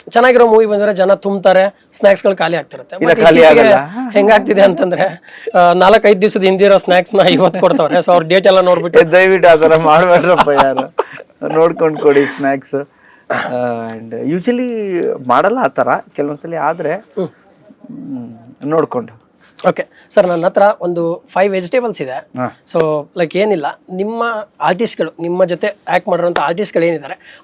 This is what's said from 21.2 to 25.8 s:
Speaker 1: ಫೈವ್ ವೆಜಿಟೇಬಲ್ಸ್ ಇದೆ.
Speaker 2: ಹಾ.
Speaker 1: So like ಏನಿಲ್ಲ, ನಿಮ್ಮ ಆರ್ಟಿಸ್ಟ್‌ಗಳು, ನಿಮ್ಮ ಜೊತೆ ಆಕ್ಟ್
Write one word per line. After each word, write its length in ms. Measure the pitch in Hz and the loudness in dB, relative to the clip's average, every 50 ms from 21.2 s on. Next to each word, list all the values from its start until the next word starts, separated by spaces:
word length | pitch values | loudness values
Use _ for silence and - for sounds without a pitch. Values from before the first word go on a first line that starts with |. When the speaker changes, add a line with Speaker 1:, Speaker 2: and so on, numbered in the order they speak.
| _ _ | _ _
Speaker 1:
ಫೈವ್ 240 | - 180 190 208 190 | -4 -2 -2 0 -2
ವೆಜಿಟೇಬಲ್ಸ್ 480 | 190 180 175 - 254 240 233 202 - | -4 -6 -4 -4 -4 -4 -4 -6 -8
ಇದೆ. 100 | 151 131 | -10 -10
Speaker 2:
ಹಾ. 460 | 127 143 - _ - - 127 117 - _ _ - | -10 -12 -14 _ -10 -8 -8 -8 -8 _ _ -8
Speaker 1:
So 120 | - 175 160 156 156 151 143 151 - 180 | -4 -2 -2 -2 -2 -4 -6 -8 -6 -6
like 200 | 175 156 - 175 | -6 -4 -2 -2
ಏನಿಲ್ಲ, 440 | 202 220 208 170 139 147 - - _ - | -2 0 -2 -2 -4 -8 -10 -12 _ -14
ನಿಮ್ಮ 340 | 180 185 196 214 226 233 233 233 226 214 208 - _ - | -10 -8 -8 -6 -6 -6 -6 -6 -6 -8 -10 -14 _ -6
ಆರ್ಟಿಸ್ಟ್‌ಗಳು, 540 | 139 160 185 180 226 214 - - 180 160 - - | -4 -4 -2 -2 -4 -6 -4 -6 -8 -8 -8 -10
ನಿಮ್ಮ 260 | 170 170 175 180 185 | -8 -6 -2 -2 -2
ಜೊತೆ 220 | 175 175 170 - 208 | -2 -2 -4 -6 -8
ಆಕ್ಟ್ 420 | 202 _ | -8 _